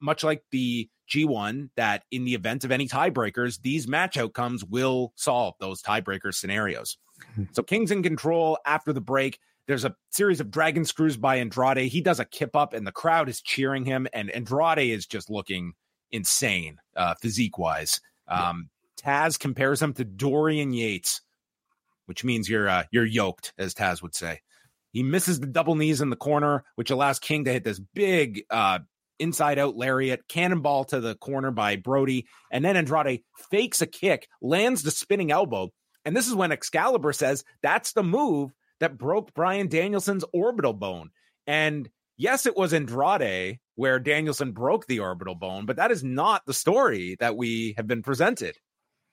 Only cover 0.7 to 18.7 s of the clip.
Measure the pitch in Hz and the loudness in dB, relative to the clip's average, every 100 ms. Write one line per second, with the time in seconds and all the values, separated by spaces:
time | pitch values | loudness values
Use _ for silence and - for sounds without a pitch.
0.7 | 120 107 _ - 147 156 113 104 131 139 | -2 -4 _ -4 0 2 0 -2 -6 -6
1.7 | - 113 101 - 127 123 120 113 123 131 | 0 0 0 -4 -4 -2 -2 -2 -4 0
2.7 | 127 131 131 180 127 107 123 123 - 127 | 0 0 0 0 0 -2 -2 -4 -2 -2
3.7 | 156 123 151 185 147 110 - 120 120 90 | -2 -2 -2 -2 -2 -4 -4 -4 -6 -4
4.7 | 120 131 127 123 - - 123 101 - 95 | 0 0 0 -2 -4 0 0 0 -4 -8
5.7 | 92 98 110 98 98 98 - 95 104 101 | -6 -2 -2 -2 -4 -4 -6 -2 -2 -2
6.7 | 62 57 - _ _ - 110 95 - - | -4 -8 -12 _ _ -12 -8 -4 -4 0
7.7 | 208 190 202 175 151 156 165 160 156 143 | 0 2 0 0 0 0 2 2 0 0
8.7 | 151 - 135 107 135 135 - _ _ - | 0 0 -4 0 0 0 -4 _ _ -2
9.7 | 135 123 - _ - 202 170 110 147 160 | -2 -2 -6 _ 0 2 2 0 2 2
10.7 | 156 156 - 156 120 131 131 117 123 131 | 2 0 2 2 2 2 2 0 2 4
11.7 | 131 131 - 180 151 - - 139 151 147 | 4 0 0 2 2 -2 -4 -2 2 0
12.7 | 113 98 - 165 165 139 - - - 135 | -2 -8 -2 2 4 2 -4 -4 -2 0
13.7 | 135 131 131 131 113 101 120 107 139 165 | 0 -2 -2 -2 -6 -6 -6 -2 2 4
14.7 | 156 127 107 - 104 - 104 95 92 87 | 4 2 0 -4 -8 -6 -6 -4 -6 -6
15.7 | - _ _ _ 110 90 - 123 92 80 | -12 _ _ _ -4 0 0 2 0 -4
16.7 | 78 _ - 87 85 117 107 110 - 82 | -14 _ -2 -2 -2 -2 0 0 0 -2
17.7 | 76 78 - - _ - 87 87 85 82 | -2 -2 -4 -6 _ -6 -2 -2 -4 -10